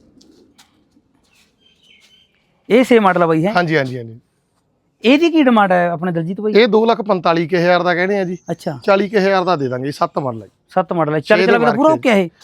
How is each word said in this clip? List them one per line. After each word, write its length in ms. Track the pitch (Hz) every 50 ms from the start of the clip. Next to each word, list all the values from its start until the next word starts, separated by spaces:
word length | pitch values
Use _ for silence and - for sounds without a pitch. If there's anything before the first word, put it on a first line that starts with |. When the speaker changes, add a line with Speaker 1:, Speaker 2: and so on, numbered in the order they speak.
| _ _ _ _ _ _ _ _ _ _ _ _ - _ _ _ _ _ _ _ _ _ _ _ _ _ _ _ _ _ _ _ 1077 1077 1077 _ _ _ _ _ _ _ _ _ _ _ _ _ _ _ _ _ _ -
Speaker 1:
ਇਹ 140 | 190 247 254
ਸੇ 160 | - 247 226
ਮਾਡਲ 240 | 208 190 180 175 175
ਆ 40 | 165
ਬਾਈ, 180 | 165 160 156
ਹੈ? 60 | 196
Speaker 2:
ਹਾਂਜੀ, 260 | 226 180 175 156 160 151
ਹਾਂਜੀ, 200 | 135 131 123 127
ਹਾਂਜੀ। 220 | 117 113 113 120 _ _ _ _ _ _ _ _ _ _ _ _ _ _ _ _ -
Speaker 1:
ਇਹਦੀ 260 | 220 277 294 339 330
ਕੀ 140 | 320 320 285
ਡਿਮਾਂਡ 280 | 254 240 214 202 190
ਹੈ 180 | 185 180 175 175
ਆਪਣੇ 220 | 170 151 170 185
ਦਲਜੀਤ 300 | 165 170 160 165 196 190
ਬਾਈ? 120 | 208 214 208
Speaker 2:
ਇਹ 140 | 202 233 226
ਦੋ 180 | 190 214 226
ਲੱਖ 160 | 226 226 -
ਪੰਤਾਲੀ 460 | 214 196 202 185 - 180 165 170 170 147
ਕੁ 80 | 185
ਹਜ਼ਾਰ 280 | 175 170 175 180 175 175
ਦਾ 120 | 180 175
ਕਹਿੰਦੇ 240 | 165 180 190 208 202
ਆ 40 | 190
ਜੀ। 140 | 175 185 170 _ -
Speaker 1:
ਅੱਛਾ। 280 | 170 - - 180 147 127 -
Speaker 2:
ਚਾਲੀ 260 | 208 196 196 208 185
ਕੁ 80 | 220 208
ਹਜ਼ਾਰ 260 | 185 196 196 185 185
ਦਾ 120 | 185 180
ਦੇ 120 | 151 139 123
ਦਾਂਗੇ, 240 | 127 127 131 143
ਸੱਤ 280 | 143 - 175 160 - 180
ਮਾਡਲ 220 | 147 127 117 110
ਹੈ 60 | 104 92
ਜੀ। 40 | _ _ _ _
Speaker 1:
ਸੱਤ 240 | - 185 180 - 190
ਮਾਡਲ 200 | 170 160 147 151
ਹੈ। 60 | 156
ਚੱਲ 200 | 147 - 214 214
Speaker 2:
ਛੇ 60 | 285
Speaker 1:
ਚੱਲ 80 | 285 -
Speaker 2:
ਦੇ 60 | -
Speaker 1:
ਮੇਰਾ 120 | - -
ਪੂਰਾ 180 | 214 226 294 311
Speaker 2:
ਮਾਰ 80 | 320 -
ਕੇ। 120 | - 262
Speaker 1:
ਓਕੇ 100 | 220 196
ਆ 40 | 185
ਇਹ? 60 | 165 _ _